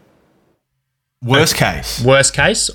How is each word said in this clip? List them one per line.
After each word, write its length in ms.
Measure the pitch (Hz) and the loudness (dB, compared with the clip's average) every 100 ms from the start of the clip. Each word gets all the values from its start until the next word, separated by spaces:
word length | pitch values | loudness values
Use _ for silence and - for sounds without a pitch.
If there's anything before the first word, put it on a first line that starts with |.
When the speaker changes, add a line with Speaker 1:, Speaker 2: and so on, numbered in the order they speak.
| _ _ _ _ _ _ _ _ _ _ _ _ | _ _ _ _ _ _ _ _ _ _ _ _
Speaker 1:
Worst 320 | 120 139 156 - | 0 2 2 0
Speaker 2:
Okay. 200 | 110 78 | -2 -4
Speaker 1:
case? 280 | - - | -8 -2
Speaker 2:
Worst 300 | 120 135 135 | 2 2 2
case 380 | - 151 226 - | 0 -2 -2 -4